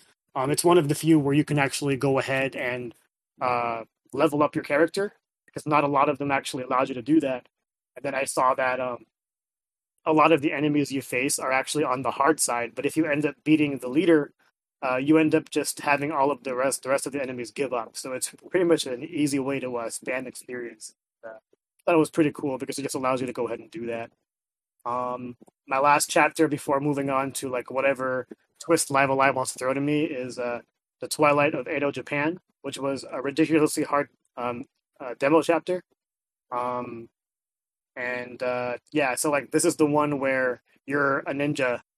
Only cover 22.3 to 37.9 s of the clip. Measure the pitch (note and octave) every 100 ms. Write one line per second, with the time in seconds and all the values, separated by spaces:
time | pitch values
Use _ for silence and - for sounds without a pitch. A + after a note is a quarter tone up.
22.3 | - D3 C3 C#3 - C3+ C#3 B2+ B2+ B2
23.3 | B2 A#2 A2+ - A2+ A#2 A2+ A#2 _ _
24.3 | _ _ _ _ _ A#2+ B2 B2 B2 B2
25.3 | B2 - _ - C3+ C#3+ D3 - E3+ D3+
26.3 | - D#3 C#3+ - C#3 D3 C#3+ C#3 C3+ C3+
27.3 | C3 C3+ B2 - B2+ C3+ C3 C3 B2+ B2
28.3 | - _ - - E3 - C#3 C3+ C3+ C3+
29.3 | C3 C3 - B2+ C3+ C#3+ D3+ E3 C3+ B2+
30.3 | A#2 A#2+ A#2+ - _ _ _ B2+ - D3+
31.3 | C#3+ D3 D#3+ B2 D3 C#3+ C3+ - C#3+ D3+
32.3 | F3+ _ _ C#3 B2+ C#3 C3+ - D3 C3
33.3 | C#3 D3+ D#3 D3+ - D3 C#3+ C#3+ _ _
34.3 | - B2 A#2+ - _ _ - C3 A#2 C#3
35.3 | D#3+ C#3+ D#3+ - F3+ - _ _ _ _
36.3 | _ _ B2 B2 B2 B2 A#2 A#2 _ _
37.3 | _ _ _ _ _ _